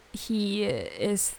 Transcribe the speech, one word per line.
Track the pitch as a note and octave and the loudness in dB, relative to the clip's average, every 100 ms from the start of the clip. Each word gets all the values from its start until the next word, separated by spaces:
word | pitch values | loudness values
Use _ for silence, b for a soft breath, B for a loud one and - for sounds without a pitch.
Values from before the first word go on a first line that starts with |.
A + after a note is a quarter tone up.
| - | -14
he | - - A3 G3+ G3+ | -10 -2 0 2 2
is | G3+ A#2 F2+ - G3+ G3+ - | 0 0 -4 -2 2 2 0